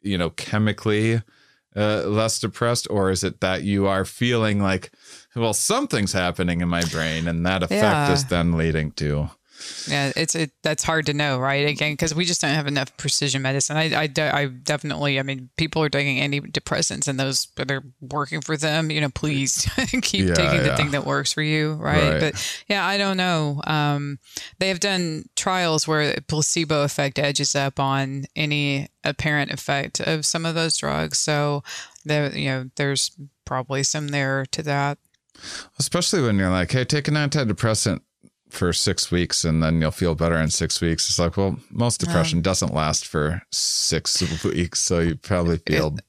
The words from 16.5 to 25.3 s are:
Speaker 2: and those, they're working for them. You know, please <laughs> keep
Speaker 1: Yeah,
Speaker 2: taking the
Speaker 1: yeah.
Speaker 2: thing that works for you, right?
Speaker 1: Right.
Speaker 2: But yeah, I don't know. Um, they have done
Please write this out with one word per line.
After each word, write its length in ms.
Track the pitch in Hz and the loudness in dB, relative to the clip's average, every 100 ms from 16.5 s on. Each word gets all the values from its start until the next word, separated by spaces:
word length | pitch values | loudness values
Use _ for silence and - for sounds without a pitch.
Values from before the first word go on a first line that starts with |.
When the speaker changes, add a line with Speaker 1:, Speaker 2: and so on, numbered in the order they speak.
| - - - - - 143 | -8 -4 -2 -2 -2 -2
Speaker 2:
and 100 | 131 | 0
those, 300 | 135 135 - - | 0 -2 -4 -6
they're 260 | 135 139 135 - | -4 -4 -6 -18
working 400 | 131 143 139 160 | -8 -4 -4 -6
for 160 | 143 156 | -4 -2
them. 340 | 156 151 160 | 0 0 0
You 120 | 151 | 0
know, 80 | 147 | -2
please 580 | - 151 139 135 - - | 0 0 0 0 0 0
<laughs> 280 | - 254 254 | 0 0 0
keep 260 | - 196 190 | 0 2 2
Speaker 1:
Yeah, 60 | |
Speaker 2:
taking 280 | 165 151 139 | 4 4 2
the 60 | 135 | 2
Speaker 1:
yeah. 60 | 135 | 2
Speaker 2:
thing 140 | 147 | 0
that 140 | 143 135 | -2 -2
works 280 | 139 143 | -2 -2
for 80 | - | -2
you, 320 | 151 156 151 | 0 0 0
right? 380 | 156 151 151 156 | -2 0 2 4
Speaker 1:
Right. 60 | 156 | 2
Speaker 2:
But 420 | 156 104 - - - | 0 -2 -6 -8 -4
yeah, 180 | 202 180 | 0 0
I 100 | 202 | 0
don't 200 | 196 190 | 0 2
know. 440 | 185 170 151 143 - | 2 2 0 -2 -2
Um, 520 | 156 147 143 143 143 - - - - | 0 2 0 -2 -8 -10 -12 -12 -2
they 100 | 190 | 0
have 100 | 185 | 2
done 460 | 202 190 175 156 - | 0 0 -2 -4 -6